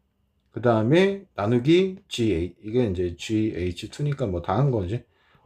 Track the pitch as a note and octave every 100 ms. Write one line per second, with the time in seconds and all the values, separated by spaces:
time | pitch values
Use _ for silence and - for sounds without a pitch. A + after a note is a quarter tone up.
0 | _ _ _ _ _ - A#2+ A2 A2 E3
1 | G3 G3 - - G#2 B2 C3 E3+ F#3+ F#3+
2 | - - A2+ E2 F2+ - G#2 A#2+ A#2 F2+
3 | F2+ E2+ - A2 A2 E2+ F2+ E2+ G#2+ -
4 | D3 C#3+ A2+ F2 D#2+ G2 C#3+ A#2 F2+ A#2
5 | - _ _ _